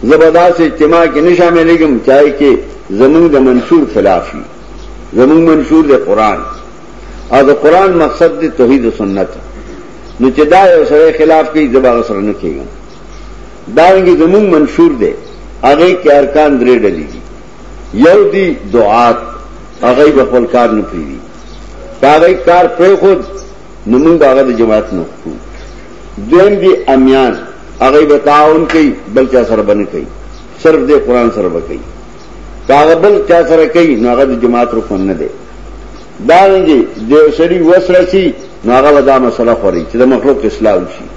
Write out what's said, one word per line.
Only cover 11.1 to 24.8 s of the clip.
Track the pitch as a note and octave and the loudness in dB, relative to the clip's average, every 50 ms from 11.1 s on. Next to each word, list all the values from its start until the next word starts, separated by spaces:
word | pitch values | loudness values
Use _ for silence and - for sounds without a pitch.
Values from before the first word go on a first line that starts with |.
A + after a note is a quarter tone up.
| D#3+ | 2
خلاف | D#3 D#3 D#3 D#3+ D#3+ D#3 D#3 D#3 | 2 0 2 2 2 0 0 -2
کوي، | D#3 D3+ C3 A#2 | -2 -2 0 0
زه | C3 | 0
به | C3 B2+ | 2 2
هغه | A#2 A#2 A2 - | 0 0 -4 -4
سره | G#2+ G2 | -6 -6
نه | G2+ G#2 G2+ - | -6 -6 -6 -6
کېږم. | - E2+ D2+ C#2 C2 A#1 - - - - - - - - - - - - - - - - - - - - G#2+ | -8 -10 -10 -10 -14 -16 -18 -20 -20 -20 -20 -20 -20 -20 -20 -20 -20 -20 -20 -20 -20 -20 -20 -20 -18 -4 0
دارنګه | C#3 E3 F3+ F#3+ F#3+ F#3 F3 E3+ D3 | 2 2 4 4 2 2 2 2 2
زمونږ | D#3+ E3 F#3 G#3 G#3+ G3 E3+ | 2 2 2 2 2 2 2
منشور | D3+ D3+ C3 - - E3+ E3 C#3+ A#2+ | 0 0 0 0 2 2 2 2 0
دی، | G2+ E2+ - - - - - - - - - - - | -4 -4 -4 -8 -14 -18 -20 -20 -20 -20 -16 -4 0
هغې | B2+ C#3+ D3+ E3+ F#3 F#3 F3+ - | 0 2 2 2 0 0 0 2
کې | D3+ | 2
ارکان | C#3+ C#3+ C#3 B2 - D3+ D#3 D3 C#3+ B2 | 4 4 2 2 0 0 0 2 0 0
درې | A#2+ B2 B2 A2+ G#2 | 2 2 2 2 2
ډلې | G2 F2 - D#2 - | -2 -2 -4 -10 -12
دي. | - - - - - - - - - - - - - - - - - | -14 -18 -18 -20 -20 -20 -20 -20 -20 -20 -20 -20 -20 -20 -18 -12 -2
یو | G2+ - E3 F#3 G#3 G3+ - | 2 4 4 4 4 2 2
دي | - G3 G3 F3 C#3+ - - G2+ F#2 | 0 -2 -2 -2 -4 -6 -10 -4 -2
دعات، | A#2+ A2 G2+ G#2+ A#2 A#2+ A#2+ A#2 - - - - - - - - - - - - - - | 0 0 2 2 2 2 2 0 -2 -6 -14 -16 -18 -18 -20 -20 -20 -20 -20 -14 -6 -2
هغوی | A#2+ B2 C3 D3+ D#3 | -2 2 2 2 2
به | C#3+ C3+ B2 | 4 2 0
خپل | - A#2+ B2 A#2 - | 0 0 -2 -2 0
کار | - B2 A#2+ A2+ | 0 0 0 0
نه | A2 G#2+ F#2 - | 0 -4 -4 -6
پرېږدي. | - E2+ D2+ C#2+ C2+ - - - - - - - - - - - - - - - - - | -10 -12 -12 -12 -14 -16 -18 -20 -20 -20 -20 -20 -20 -20 -20 -20 -20 -20 -20 -20 -8 -2
که | - | 0
هغوی | C#3 D3+ D#3 E3 F3 F#3 - - | 2 2 4 2 2 0 0 0
کار | E3+ F3 F3+ F3+ - - | 0 2 2 2 0 0
پرېښود، | - E3+ F#3+ G3 F3+ - G3 F#3+ F3 - - - - - - - - - - - - - | 0 2 2 2 2 2 0 0 0 -4 -12 -14 -16 -18 -18 -20 -20 -20 -20 -20 -16 -4
نو | G#2 A#2 B2+ | -2 0 2
موږ | D3+ D#3+ E3+ D#3+ | 2 2 2 4
به | D3+ C3+ | 4 2
هغه | C3 C3+ C3+ | 2 2 0
د | C3 A#2+ A2+ | 0 0 -2
جماعت | A#2 A2 G#2+ G#2+ | 0 0 0 -2